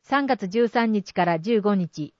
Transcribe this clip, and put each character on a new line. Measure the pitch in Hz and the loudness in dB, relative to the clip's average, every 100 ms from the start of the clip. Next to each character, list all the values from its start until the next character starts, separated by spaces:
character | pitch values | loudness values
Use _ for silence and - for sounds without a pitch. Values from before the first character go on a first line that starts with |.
三 | - 277 277 | -2 -2 0
月 | 247 190 | -2 -2
十 | 214 233 | 0 0
三 | 247 226 | 2 0
日 | 214 - | 0 -2
か | - 175 | -2 0
ら | 165 | 0
十 | 175 226 | 0 0
五 | 202 202 | 2 0
日、 | 170 - 147 | -2 -6 -10